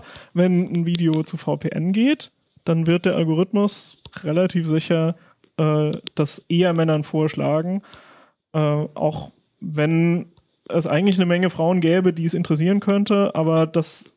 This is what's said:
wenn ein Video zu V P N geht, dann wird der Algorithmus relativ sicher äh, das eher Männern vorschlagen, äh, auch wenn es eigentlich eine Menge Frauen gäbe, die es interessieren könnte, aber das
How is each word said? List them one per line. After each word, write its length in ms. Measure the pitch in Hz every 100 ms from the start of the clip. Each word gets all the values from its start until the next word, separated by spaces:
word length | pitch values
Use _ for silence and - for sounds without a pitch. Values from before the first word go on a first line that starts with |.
| - - -
wenn 380 | 175 180 175 180
ein 140 | 175 170
Video 380 | 175 165 156
zu 140 | 156 165
V 200 | - 147
P 120 | 160
N 220 | - 165
geht, 400 | 196 247 302 - _ _ _ -
dann 200 | 165 165
wird 180 | 175 185
der 100 | 170
Algorithmus 840 | 165 156 185 208 202 - - - - -
relativ 440 | 165 160 185 180 165
sicher 480 | 156 - 165 160 170 _ _ _ -
äh, 340 | 156 151 151 - - -
das 280 | 147 - -
eher 240 | 170 185
Männern 300 | 165 160 156
vorschlagen, 800 | 151 156 156 - 139 151 165 190 - - - - _ _ _
äh, 60 | 160
auch 720 | 151 147 151 - 151 156 151 - _ _
wenn 680 | 180 151 151 165 170 170 - _ _ _ -
es 160 | 170 156
eigentlich 320 | 147 202 185
eine 80 | 175
Menge 240 | 175 185
Frauen 320 | - 165 185
gäbe, 320 | 165 180 185
die 120 | 165 165
es 80 |
interessieren 460 | 165 175 151 165 202
könnte, 560 | 202 202 202 202 202 -
aber 300 | 160 160 160
das 460 | 165 156 - -